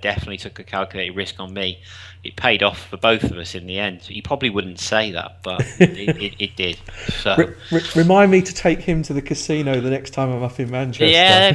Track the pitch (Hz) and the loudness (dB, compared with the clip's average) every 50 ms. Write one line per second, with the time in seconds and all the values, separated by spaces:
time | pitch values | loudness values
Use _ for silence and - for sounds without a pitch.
0 | - 101 101 - - 107 98 92 - 98 - - 95 - - 98 98 - - 95 | -4 -4 -4 -4 -6 -8 -10 -12 -12 -14 -16 -18 -12 -8 -6 -6 -6 -6 -6 -8
1 | 90 90 90 98 95 - - - 95 92 95 101 95 92 90 - - - - - | -8 -8 -6 -8 -8 -8 -10 -12 -14 -10 -8 -6 -6 -6 -6 -8 -12 -20 -20 -20
2 | - - - - - - - - - 123 110 92 101 101 - - - - 104 90 | -20 -20 -20 -16 -16 -16 -6 -2 2 2 2 4 2 0 0 -2 -8 -14 -6 0
3 | - 113 113 110 - 120 - 87 85 - - 92 87 90 92 98 104 98 92 85 | 2 2 4 4 0 -2 -4 -6 -10 -10 -12 -12 -10 -8 -6 -4 -4 -4 -6 -8
4 | - - 95 107 - - 143 - 135 117 98 101 92 92 87 - - - 107 110 | -12 -14 -14 -12 -8 -6 -4 -2 -2 -2 -2 -2 -4 -6 -8 -10 -6 0 0 0
5 | 110 104 87 82 - - - - - 95 90 87 - - - - 185 175 - 98 | 0 0 -4 -8 -10 -10 -14 -12 -10 -8 -8 -8 -10 -6 2 4 4 4 4 2
6 | 104 160 160 165 104 98 - - 101 - - - 92 87 82 - - - - - | -4 -4 -4 -4 -6 -8 -6 -6 -6 -6 -4 -4 -4 -4 -4 -6 -10 -14 -16 -12
7 | - - - - - 101 98 - 165 - - - - - 165 165 165 - - 160 | -10 -8 -8 -2 0 2 2 2 2 2 -2 -10 -6 -2 -2 -2 -2 0 2 4
8 | 170 175 190 202 202 190 190 185 185 - - - - 175 160 170 - 185 165 160 | 4 6 8 8 8 8 6 6 4 2 -2 -2 0 0 0 0 0 -2 -2 -2
9 | 151 - 139 143 139 - 147 - - - 156 151 147 139 135 123 120 131 135 135 | -2 -2 -4 -4 -4 -4 -6 -6 -4 -2 -2 0 0 0 0 0 0 0 -2 -4
10 | 135 - - 139 135 131 127 120 127 123 127 - 127 120 123 127 135 127 120 - | -4 -6 -4 -2 -2 -2 -2 -2 -4 -4 -4 -6 -6 -4 -4 -4 -4 -4 -2 0
11 | 156 160 165 170 180 190 185 185 196 196 | 2 4 4 6 6 6 8 6 6 6